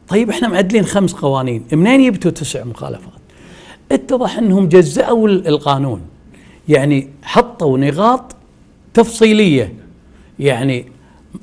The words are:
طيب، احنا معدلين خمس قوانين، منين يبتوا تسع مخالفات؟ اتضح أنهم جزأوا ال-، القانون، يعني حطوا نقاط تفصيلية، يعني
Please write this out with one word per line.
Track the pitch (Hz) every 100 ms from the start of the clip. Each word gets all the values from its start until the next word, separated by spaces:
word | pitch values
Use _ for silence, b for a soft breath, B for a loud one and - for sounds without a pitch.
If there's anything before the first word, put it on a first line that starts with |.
| -
طيب، | 196 233
احنا | 269 233
معدلين | 180 190 220 175
خمس | 202 180
قوانين، | - 143 135 127 117 -
منين | 156 196 269
يبتوا | 254 185 175
تسع | - 139 127
مخالفات؟ | 120 110 - - - - - B B B B B -
اتضح | 269 - 254 208 -
أنهم | 226 185 185
جزأوا | 180 156 165 - 240 214
ال-، | 190 165
القانون، | 147 147 135 135 101 82 - - b b b -
يعني | 147 143 139 135 -
حطوا | - - 226 - 160 131
نقاط | 143 147 220 254 - - _ - - _ -
تفصيلية، | - 226 - 220 214 202 139 98 - - - _ b b b
يعني | 139 123 135 123 - - b b - -